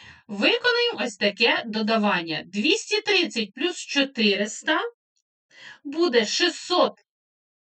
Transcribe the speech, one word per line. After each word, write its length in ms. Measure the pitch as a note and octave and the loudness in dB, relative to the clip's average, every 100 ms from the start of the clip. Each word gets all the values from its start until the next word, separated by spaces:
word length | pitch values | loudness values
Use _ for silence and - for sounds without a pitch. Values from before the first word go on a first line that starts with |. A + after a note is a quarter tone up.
| - - - | -20 -20 -10
виконуємо 720 | G3+ C#4+ A#4+ A#4+ A#4+ A#4+ G#4+ | 0 2 2 2 2 0 -2
ось 160 | A#3+ - | -6 -2
таке 460 | G#3 G3 A#3+ D4+ A#3 | -2 2 0 0 -2
додавання. 760 | A3 G#3+ A3 G#3 F3+ E3 D3+ D#3 | -4 0 2 2 0 -2 -8 -6
Двісті 540 | G3 C#4+ G#4+ - G#4 | -2 0 0 0 -2
тридцять 520 | G#4 G4 E4 - G#3 | 2 2 2 -2 -6
плюс 220 | B3+ E4+ F4 | -4 -4 -4
чотириста 1040 | - C#4+ C4+ - G#3 G3 G#3 - - D#4+ A#4+ - _ _ _ _ _ - - - | -4 -2 0 2 0 2 -2 -4 -2 0 -2 -8 _ _ _ _ _ -20 -20 -16
буде 420 | D4 D4+ E4+ A#3 G#3+ | -8 0 2 4 2
шістсот 680 | - F4 D4+ - F4+ B3+ F#3+ _ _ _ _ _ _ | 0 0 -2 -2 2 2 0 _ _ _ _ _ _